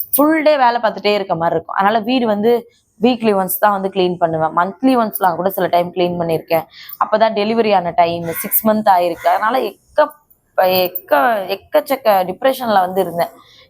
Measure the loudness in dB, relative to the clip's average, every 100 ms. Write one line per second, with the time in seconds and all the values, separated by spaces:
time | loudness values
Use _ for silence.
0 | -6 0 2 2 2 4 2 2 -2 -2
1 | 0 0 0 -2 0 -2 -2 -2 0 0
2 | 0 0 0 0 2 0 -2 _ _ -2
3 | 0 2 0 0 0 0 0 0 -2 0
4 | 0 0 -2 0 -2 0 -2 0 0 2
5 | 0 -2 -2 0 -2 -2 0 0 0 -2
6 | -2 -2 -2 -4 -2 -4 -4 -12 -14 -6
7 | -2 2 2 0 -2 0 2 0 0 0
8 | 0 -2 -6 -8 -6 -2 0 2 2 2
9 | 0 -2 0 0 0 -2 -4 -8 _ -2
10 | -2 -4 _ _ _ -2 2 2 0 -4
11 | -2 0 2 0 -4 -8 -4 -2 -2 -2
12 | 2 2 0 -2 -2 -2 0 0 0 0
13 | -2 -2 -6 -8 _ _ _